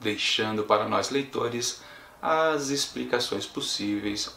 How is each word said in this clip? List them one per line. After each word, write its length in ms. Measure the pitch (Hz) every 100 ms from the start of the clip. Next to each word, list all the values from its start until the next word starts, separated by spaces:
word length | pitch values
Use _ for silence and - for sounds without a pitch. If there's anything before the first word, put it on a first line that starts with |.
deixando 640 | 107 104 - - 110 107
para 240 | 104 107 107
nós 220 | 101 101
leitores 720 | 139 135 - 117 120 120 - - - - -
as 500 | - 160 160 151 139
explicações 760 | 139 - 127 123 120 - 101 -
possíveis 880 | - - - 101 104 104 104 -